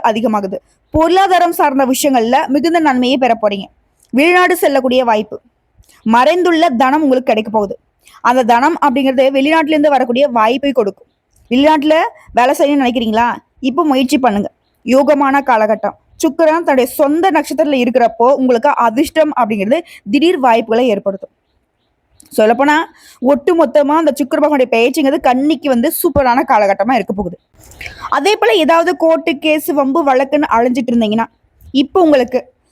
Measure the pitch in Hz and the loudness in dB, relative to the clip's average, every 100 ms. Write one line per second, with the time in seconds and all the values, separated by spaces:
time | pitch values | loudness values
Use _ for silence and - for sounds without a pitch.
0 | - 220 226 214 196 190 - _ _ 302 | 0 -2 -2 -4 -6 -10 -14 _ _ 0
1 | 330 370 392 359 339 349 294 269 254 262 | 2 2 2 2 0 0 0 0 0 0
2 | 294 262 226 262 311 277 320 339 302 254 | 0 0 2 0 0 -2 0 0 0 0
3 | 247 262 247 226 214 196 - _ _ _ | 0 0 0 0 -2 -4 -10 _ _ _
4 | _ 233 320 359 359 349 320 277 254 254 | _ 0 2 2 2 0 0 0 0 0
5 | 240 214 208 - _ _ _ _ _ _ | 0 -2 -4 -12 _ _ _ _ _ _
6 | 220 233 269 359 359 320 339 233 262 302 | 0 2 2 2 2 2 0 2 0 2
7 | 294 254 254 220 220 220 202 - _ _ | 2 0 0 -2 -2 -4 -4 -8 _ _
8 | _ - 226 254 226 233 285 320 294 247 | _ -4 0 0 2 2 0 0 0 0
9 | 269 262 269 269 277 320 302 311 294 269 | 0 0 0 0 0 0 0 0 2 2
10 | 254 240 285 240 220 269 285 254 202 - | 0 0 0 0 0 0 -2 -2 -2 -6
11 | _ _ _ _ _ 247 294 311 302 311 | _ _ _ _ _ 2 2 2 2 0
12 | 427 - - - 247 302 285 294 247 240 | -2 -8 -6 0 0 2 0 2 0 -2
13 | 220 214 240 - - _ 262 277 311 262 | -2 -2 -2 -4 -14 _ -4 -2 0 0
14 | 262 294 254 202 196 - _ _ - 262 | 0 0 0 0 -4 -10 _ _ 0 2
15 | 277 285 277 285 277 226 214 214 208 - | 2 2 0 0 0 0 0 -2 -6 -10
16 | _ - 311 277 320 320 311 262 262 - | _ -4 -4 0 0 0 0 0 0 0
17 | 285 311 370 311 294 294 302 269 240 247 | 0 0 0 0 -2 -2 -2 0 -2 0
18 | 233 - 240 277 254 240 285 - 233 220 | -2 0 0 2 0 0 0 0 -2 -2
19 | 302 311 302 254 220 220 196 311 - - | -2 0 0 0 -2 -2 -2 -2 -4 -16
20 | - 269 330 359 254 226 226 226 254 202 | -4 0 0 2 0 0 0 -2 0 -2
21 | 196 196 - _ _ _ _ _ _ _ | -4 -8 -12 _ _ _ _ _ _ _
22 | _ _ _ - 214 233 277 302 - _ | _ _ _ 0 0 2 0 0 -2 _
23 | - _ 247 285 370 339 277 294 277 311 | -20 _ -2 0 0 0 2 2 0 0
24 | 311 247 285 320 294 285 254 226 240 294 | 0 -2 -4 0 0 0 0 0 0 0
25 | 269 311 277 247 294 320 285 240 277 - | 0 0 0 0 0 -2 -2 -2 -2 -2
26 | 349 285 262 240 269 226 202 196 202 254 | -2 0 0 0 0 2 2 0 0 -2
27 | 190 196 262 277 _ _ - - - - | -2 -6 -8 -12 _ _ -20 -20 -20 -16
28 | - 277 320 427 466 427 302 330 339 - | -6 -2 0 0 2 2 2 2 2 0
29 | 320 320 330 - 311 302 330 294 269 294 | 0 0 -2 -2 -2 -2 -2 -2 0 0
30 | 285 254 269 294 302 226 247 247 247 233 | 0 0 0 -2 0 0 0 -2 -2 0
31 | 220 220 226 _ _ _ - 262 269 392 | 0 -2 -4 _ _ _ -6 -4 -2 2
32 | 330 285 247 247 - _ _ | 2 2 0 -4 -8 _ _